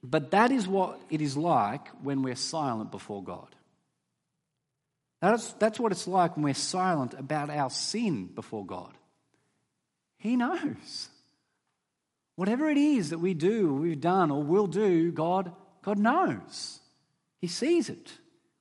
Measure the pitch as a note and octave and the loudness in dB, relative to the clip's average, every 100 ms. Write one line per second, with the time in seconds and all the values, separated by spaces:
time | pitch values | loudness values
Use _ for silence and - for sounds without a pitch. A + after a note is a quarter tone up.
0 | B2 D#3 C3+ F#3+ B3 C4 F#3 G3 F#3 - | -2 -2 2 4 4 4 0 0 0 -4
1 | - D#3 D3 C3+ E3+ C#3 G#2 G#2+ - - | -6 -4 -2 0 2 2 2 -2 -10 -12
2 | C3+ C#3 C3 A#2+ - D#3+ C#3 A2 G#2+ G2+ | -6 -2 -2 -4 -6 -4 -2 -4 -6 -10
3 | - G2+ F#2 D#2+ - _ _ _ _ _ | -10 -10 -10 -12 -14 _ _ _ _ _
4 | _ _ _ _ _ _ _ _ _ _ | _ _ _ _ _ _ _ _ _ _
5 | _ - F3 A3+ - - A3 A3 A#3 F3 | _ 0 2 2 0 0 0 2 -2 -2
6 | - F#3+ F3 F3 D3 C3 - F#3 F#3 D#3+ | 0 2 2 2 0 0 -2 -2 0 0
7 | B2+ - C3+ D3+ D3 D3 C3 - - A3 | -2 -6 -6 -4 -4 -2 -2 -4 -6 -2
8 | A3+ B2 F#2 A2+ - A2 F#2 F#2+ G2+ - | -2 -2 -6 -10 -10 -10 -8 -10 -12 -20
9 | _ _ _ _ _ _ _ _ _ _ | _ _ _ _ _ _ _ _ _ _
10 | _ _ G#3+ B3 A#3+ E4+ D#4 - - - | _ _ -2 0 0 -2 -4 -8 -12 -14
11 | - _ _ _ _ _ _ _ _ _ | -14 _ _ _ _ _ _ _ _ _
12 | _ _ _ - F#3+ B3 D#4 C#4+ D4 C4+ | _ _ _ -4 -2 0 2 4 4 4
13 | D3+ E3 F3+ E3+ E3+ A3+ F3 C#3 E3+ D3+ | 0 -2 -2 2 2 2 2 2 0 0
14 | E3 F#3+ E3 C#3 D3 F#3+ G3+ F3 G#3+ E3+ | 2 4 4 2 2 2 2 2 4 4
15 | E3+ D3 E3 F#3 F3+ - - _ - G3+ | 2 0 0 0 -2 -10 -20 _ -4 2
16 | A3 D#4 D#4+ B2 - - - - _ _ | 4 4 2 -2 -8 -14 -14 -16 _ _
17 | _ _ _ - F3 - C4+ F4 A3+ - | _ _ _ -10 -8 -2 2 2 0 -8
18 | - - _ _ _ _ | -16 -20 _ _ _ _